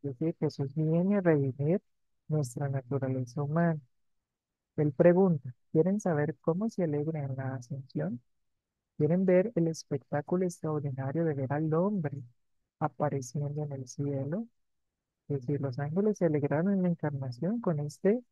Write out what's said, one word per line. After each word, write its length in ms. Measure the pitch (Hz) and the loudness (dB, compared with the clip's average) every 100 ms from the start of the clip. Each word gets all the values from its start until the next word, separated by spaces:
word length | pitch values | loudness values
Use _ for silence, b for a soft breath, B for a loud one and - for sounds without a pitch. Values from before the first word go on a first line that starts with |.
Es 160 | 143 135 | -8 -4
decir, 180 | 160 170 | -4 -2
Jesús 340 | 156 - 139 | -4 -2 -6
viene 420 | 147 156 165 185 202 | -2 0 2 2 2
a 40 | |
redimir 600 | 175 156 139 123 143 185 _ _ _ _ _ | 4 4 2 0 0 0 _ _ _ _ _
nuestra 400 | 151 131 - 143 | -2 -2 -4 -4
naturaleza 760 | 135 - 139 131 131 123 - | -4 -2 -2 0 -2 -4 -4
humana. 380 | 143 156 170 156 - _ _ _ _ _ _ _ _ - | -2 2 2 0 -6 _ _ _ _ _ _ _ _ 0
Él 160 | 151 | 0
pregunta, 640 | - 175 175 190 160 127 - _ | 6 6 8 4 2 -2 -14 _
¿quieren 280 | 156 165 202 | 2 2 2
saber 360 | 190 151 147 151 | 0 0 0 -2
cómo 280 | - 165 220 | -2 0 -2
se 140 | - | -2
alegra 400 | 170 147 147 156 | 0 0 -2 -4
en 120 | 139 131 | -4 -4
la 180 | 135 | -4
ascensión? 680 | 131 - 139 - - 160 240 _ _ _ _ _ _ _ _ | -6 -8 -10 -8 -4 -4 -6 _ _ _ _ _ _ _ _
¿Quieren 280 | 151 175 | 2 4
ver 280 | 190 180 196 | 6 4 4
el 140 | - 165 | 2 0
espectáculo 760 | 160 - 151 _ 147 147 180 | -2 -4 -6 _ -4 -2 0
extraordinario 800 | 185 175 160 151 143 131 135 156 | -2 -4 -4 -4 -4 -4 -4 -2
de 100 | 165 | 0
ver 180 | 143 131 | 0 -2
al 200 | 143 156 | -2 0
hombre 480 | 160 185 208 147 - 120 _ _ _ _ _ | 2 0 0 -4 -6 -14 _ _ _ _ _
apareciendo 840 | 151 _ 147 139 123 151 143 147 | -6 _ -2 -2 -6 -4 -4 -4
en 80 | 151 | -6
el 160 | 139 131 | -6 -10
cielo? 580 | - 143 139 135 175 233 _ _ _ _ _ _ _ _ | -6 -4 -2 -2 -4 -6 _ _ _ _ _ _ _ _
Es 120 | 143 | -6
decir, 200 | 123 143 | -2 -4
los 180 | 135 123 | -2 -4
ángeles 400 | 143 160 214 202 | -4 0 0 2
se 80 | 170 | 2
alegraron 460 | 151 139 143 185 | 2 0 0 2
en 100 | 196 | 2
la 60 | 180 | 0
encarnación 720 | 170 151 139 135 120 165 233 | 0 -2 -4 -8 -4 -4 -2
con 200 | 233 151 | -2 -2
este 420 | 147 - 185 233 247 | -4 -2 0 0 -2